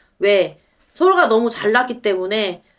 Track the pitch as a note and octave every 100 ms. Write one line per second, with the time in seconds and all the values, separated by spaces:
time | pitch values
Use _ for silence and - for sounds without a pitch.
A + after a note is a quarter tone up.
0 | _ - G3 G3 D#3+ - _ _ _ -
1 | F4+ F#4 D#4+ A3 A#3 - G#3 A#3+ B3+ A#3+
2 | G#3 F#3 F#3 G#3+ G3+ F3 _